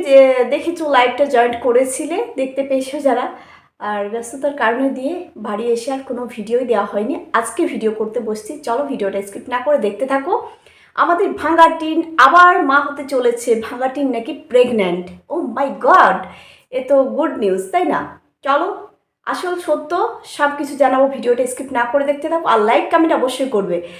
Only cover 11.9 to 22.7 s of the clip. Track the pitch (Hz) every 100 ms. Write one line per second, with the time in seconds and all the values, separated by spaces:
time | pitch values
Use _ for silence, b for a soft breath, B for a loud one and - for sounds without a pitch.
11.9 | 320 320 - 262 339 359 359 285 277 285
12.9 | 285 269 269 247 233 - 220 - 247 262
13.9 | 269 277 233 233 285 - 247 233 220 185
14.9 | 180 180 - - 330 269 233 277 - 254
15.9 | 359 226 185 - B B B B 254 254
16.9 | 277 254 220 311 262 202 185 - 349 330
17.9 | 180 - - _ _ 269 285 370 403 -
18.9 | _ _ _ - 269 359 349 349 302 302
19.9 | 349 453 - - - 285 285 277 277 262
20.9 | 262 269 262 233 240 254 - 269 254 240
21.9 | 285 277 285 320 330 330 226 208